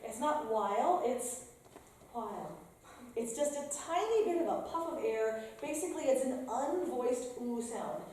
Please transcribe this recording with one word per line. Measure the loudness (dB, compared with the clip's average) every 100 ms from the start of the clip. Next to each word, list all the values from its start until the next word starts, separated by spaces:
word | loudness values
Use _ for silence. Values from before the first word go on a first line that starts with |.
It's | -6 0
not | 2 2 2
while, | 2 2 4 4 4
it's | 4 0 -2 -6 -10 -20 -20 -20 -20 -20 -8
while. | -6 -4 -4 -6 -10 -16 -20 -20 -18 -8
It's | -4 -2
just | 0 0
a | 0 -4 -6 0
tiny | 0 4 4
bit | 4 4
of | 2
a | 0
puff | 0 -2 -2
of | 0
air. | 0 2 2 0 -6 -8
Basically, | -4 -2 -2 0
it's | 2 4
an | 2 -2 -2
unvoiced | 0 0 0 0 0 0 0 -2 -6
ooh | -4 -2
sound. | -4 -4 -4 -6 -8